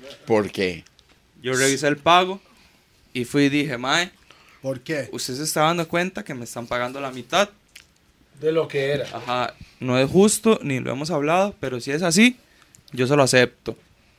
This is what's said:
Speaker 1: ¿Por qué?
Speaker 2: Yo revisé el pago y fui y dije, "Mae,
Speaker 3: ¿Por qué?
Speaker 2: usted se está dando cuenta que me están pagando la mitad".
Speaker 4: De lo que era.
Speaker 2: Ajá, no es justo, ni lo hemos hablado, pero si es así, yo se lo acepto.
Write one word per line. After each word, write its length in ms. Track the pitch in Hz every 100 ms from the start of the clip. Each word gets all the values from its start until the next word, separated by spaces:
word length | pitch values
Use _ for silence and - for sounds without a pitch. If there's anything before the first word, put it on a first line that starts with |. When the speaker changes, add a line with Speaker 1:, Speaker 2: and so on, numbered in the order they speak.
| - - -
Speaker 1:
¿Por 240 | 107 98
qué? 320 | - 92 85 - _ _ _ _ _
Speaker 2:
Yo 120 | 123
revisé 340 | 127 135 135 147
el 80 | 143
pago 460 | 151 180 185 196 _ _ _ _ _ _ _
y 100 | 123
fui 200 | 117 143 139
y 40 |
dije, 280 | 147 147 120
"Mae, 340 | 127 160 180 - _ _ _ _
Speaker 3:
¿Por 200 | 135 127
qué? 260 | 143 151 120
Speaker 2:
usted 220 | 120 - 127
se 80 |
está 180 | 156 160
dando 260 | 156 175 160
cuenta 360 | 170 185 202 208
que 80 |
me 100 | 131
están 240 | 117 123 120
pagando 320 | 123 123 139
la 100 | 139
mitad". 380 | 127 113 175 202 - _ - - _ _ _ _ 135
Speaker 4:
De 100 | 151
lo 160 | 160 143
que 240 | 143 135
era. 140 | 143 113
Speaker 2:
Ajá, 400 | 113 123 123 120 - - -
no 180 | 127 127
es 120 | 131
justo, 480 | 165 208 - 220 214
ni 200 | 143 131
lo 100 | 127
hemos 180 | 127 151
hablado, 460 | 156 147 175 202 -
pero 180 | 135 123
si 120 | 131
es 120 | 147
así, 320 | 180 165 240 247 _ _ _ _ _
yo 160 | 123 127
se 80 | 147
lo 80 |
acepto. 540 | 131 127 120 - - - _ _ _